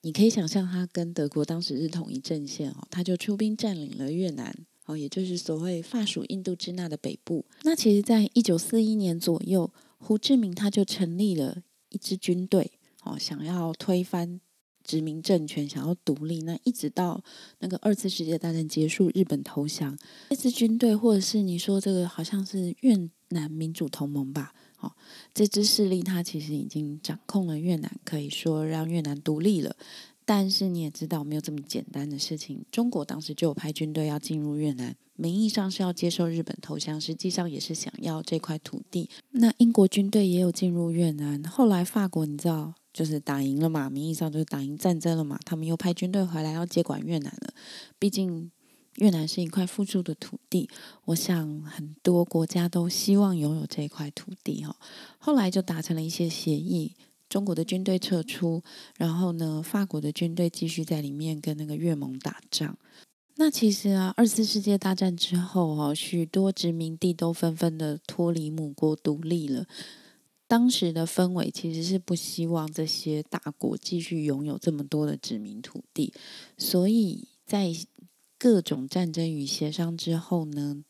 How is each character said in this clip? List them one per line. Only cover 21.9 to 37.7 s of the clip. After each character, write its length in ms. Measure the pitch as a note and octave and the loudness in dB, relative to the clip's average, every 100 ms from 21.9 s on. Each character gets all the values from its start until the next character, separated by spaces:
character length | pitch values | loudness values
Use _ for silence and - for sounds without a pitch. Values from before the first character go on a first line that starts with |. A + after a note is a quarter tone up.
个 120 | F#3 F3 | 2 0
好 160 | - | -4
像 240 | E3 G3+ F#3+ | -4 -2 -2
是 300 | G3 F3+ - | -2 -4 2
越 120 | C4 G#3 E3+ _ _ | 4 4 2 _ _
南 200 | E3+ D3+ | -4 -2
民 240 | D#3 D#3+ | -4 -4
主 140 | E3 D3+ | -2 -6
同 220 | - C#3+ | -4 -4
盟 240 | C#3+ C3+ | -2 -2
吧， 200 | C#3+ C3+ _ _ _ | -4 -8 _ _ _
哦， 100 | - _ - - - | -14 _ -20 -20 -14
这 140 | - G#3 | 2 2
支 160 | G#3 | 4
势 220 | G#3 - G3+ | 2 4 4
力 180 | F#3 | 2
它 180 | F3+ F#3 | 0 -2
其 160 | E3+ D#3+ | -2 -6
实 120 | D3+ | -4
已 120 | D3+ C#3+ | -4 -4
经 340 | D3+ D3+ D3+ | -4 -4 -6
掌 160 | - E3+ _ | -8 -10 _
控 220 | G3+ F3+ | -2 0
了 100 | D3+ | -2
越 200 | E3+ E3 | 0 -2
南， 200 | - - | -2 -10
可 160 | - D#3 | -8 -6
以 100 | C#3+ | -6
说 360 | - E3+ D#3 D#3 | -4 -2 0 0
让 240 | D#3+ D#3+ | -2 -2
越 100 | E3+ | -2
南 220 | D3+ C#3+ | -2 -4
独 180 | D3+ D3+ | -2 2
立 220 | F3+ G3 | 2 2
了。 120 | - - - - - _ - | 0 -8 -14 -20 -20 _ 0
但 240 | G#3 F#3+ | 2 4
是 180 | G3 F#3+ | 2 0
你 140 | F3 | 0
也 80 | D#3 | -4
知 180 | - D#3+ | -6 -4
道 140 | D#3+ | -4
没 140 | D3 D3+ | -2 -4
有 60 | |
这 100 | D3+ | -4
么 100 | D3+ | -8
简 240 | C#3+ - - | -6 -8 -6
单 180 | C#3 D3 | -8 -6
的 100 | C#3+ | -6
事 180 | - D3+ | -6 -6
情， 280 | - C#3 - | -8 -12 -6
中 200 | - A#3+ | -2 0
国 140 | F#3+ | 0
当 180 | C#3+ - | -4 -8
时 120 | D#3 | -8
就 160 | D3+ E3 | 0 0
有 40 | |
派 180 | C#3+ D#3 | 0 -6
军 180 | D3+ D#3 | -4 -2
队 160 | D#3 D3+ | 0 0
要 120 | D3 | -2
进 200 | - D#3 | -2 -4
入 180 | D3 D3 | -2 0
越 140 | D3+ | -2
南， 220 | B2+ B2 B2 _ - | -2 -6 -8 _ -6
名 180 | E3+ | -2
义 140 | F#3 A3 | 2 2
上 240 | G#3+ F#3+ | 2 -2
是 120 | F#3 | 0
要 80 | F#3 | -2
接 160 | F3 F3 | 0 -2
受 180 | E3+ E3+ | 2 0
日 160 | E3 | 0
本 140 | - - | -4 -8
投 160 | - D3+ | -8 -8
降， 220 | D3 D#3 | -6 -6
实 160 | D3+ D#3+ | -6 -4
际 140 | F#3 | -4
上 200 | F3+ F3 | -2 -4
也 80 | C#3+ | -6
是 160 | - | -8